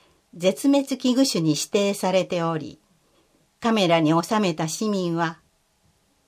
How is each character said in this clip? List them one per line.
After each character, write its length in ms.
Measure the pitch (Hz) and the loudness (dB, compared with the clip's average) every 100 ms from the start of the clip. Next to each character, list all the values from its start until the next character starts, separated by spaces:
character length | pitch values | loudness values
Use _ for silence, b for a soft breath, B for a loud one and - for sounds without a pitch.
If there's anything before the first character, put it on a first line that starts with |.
| b b b 170 | b b b -2
絶 320 | 180 196 277 | -2 0 2
滅 280 | 277 269 262 | 2 0 -2
危 180 | 247 247 | 0 2
惧 100 | 269 | 2
種 160 | 185 | 2
に 80 | 160 | 0
指 120 | 147 | 0
定 300 | - 208 202 196 | 0 0 0 -2
さ 160 | 185 | 0
れ 120 | 185 | 0
て 200 | 175 175 | 0 -2
お 120 | 165 160 | -2 -4
り、 240 | 123 - _ _ _ _ _ _ _ - | -8 -16 _ _ _ _ _ _ _ -6
カ 120 | 233 | 0
メ 160 | 220 175 | 2 4
ラ 120 | 165 | 4
に 120 | 151 | 4
収 280 | 165 - 220 | 2 2 0
め 140 | 190 | 0
た 140 | 160 160 | -2 -6
市 220 | - 214 | -4 -4
民 260 | 202 175 165 | -2 -2 -2
は、 240 | 165 165 _ _ _ _ _ _ _ _ | -4 -6 _ _ _ _ _ _ _ _